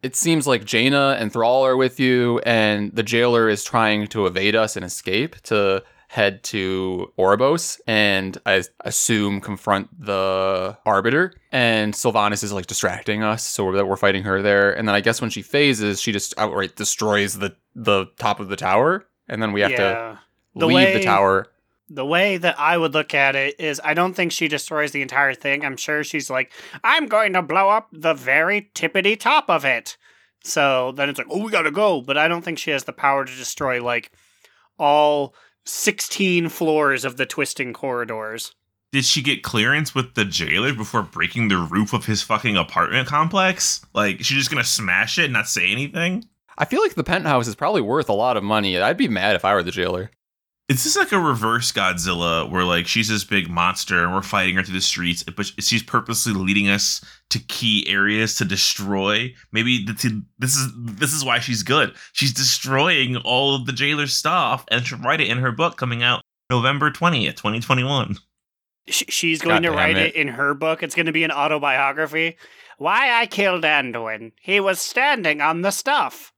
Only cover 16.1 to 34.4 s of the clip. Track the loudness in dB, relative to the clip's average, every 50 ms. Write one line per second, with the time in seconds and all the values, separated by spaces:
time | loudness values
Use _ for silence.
16.1 | -2 -2 -4 -6 -2 -2 -2 -2 0 -2 -4 -4 _ -6 -4 -4 -2 -2 0 2
17.1 | 2 2 2 0 -2 -4 -6 -6 -6 _ _ _ _ -4 2 2 2 2 2 -2
18.1 | _ _ -2 -2 -2 -2 -4 -8 -8 -4 0 2 2 4 4 2 0 -2 -6 _
19.1 | _ _ _ -10 -6 -4 -2 -2 0 2 2 2 2 2 2 0 0 -2 -6 -10
20.1 | -14 -18 _ _ _ _ _ _ _ 0 2 4 6 6 6 6 4 2 2 4
21.1 | 4 4 6 4 4 2 0 -4 _ _ _ _ _ _ _ _ -8 -6 -2 0
22.1 | 2 2 2 2 0 0 0 -2 0 2 2 2 4 4 2 2 2 0 -2 0
23.1 | 2 4 4 4 4 2 0 -2 -2 -4 -4 -4 -4 -2 -2 -2 2 2 2 0
24.1 | 0 -2 -2 -2 0 -2 -2 -2 -2 -4 -4 -4 -2 -2 -2 -2 -2 -6 -6 -2
25.1 | 0 2 2 2 0 -2 -2 -2 -2 -2 -2 -6 -6 -6 -4 -4 -2 -2 -2 -4
26.1 | -6 -6 -4 -2 -2 -4 -4 -4 -10 -20 -20 -18 -16 -2 0 2 2 2 2 2
27.1 | 2 2 2 2 0 -2 -2 0 2 2 4 4 2 2 0 _ -18 -4 0 0
28.1 | 0 0 0 2 2 2 2 2 0 -2 -4 _ _ -4 -4 0 0 2 2 2
29.1 | 0 2 2 2 2 2 2 2 0 2 2 0 0 0 -4 -10 -18 _ _ _
30.1 | _ _ _ _ _ _ _ -4 0 2 4 4 4 2 0 -2 -2 -2 -4 -2
31.1 | -2 -6 -8 -6 -4 -6 -4 -2 -2 0 0 0 0 2 2 2 2 0 -2 -2
32.1 | 0 2 2 2 2 -2 -4 -8 -8 -6 -4 -2 -2 -2 -4 -8 -6 0 2 2
33.1 | 2 2 0 -4 -8 -10 -10 -10 -8 -4 -2 -2 -2 -2 -2 -2 -2 -2 -4 -8
34.1 | _ _ _ _ _ _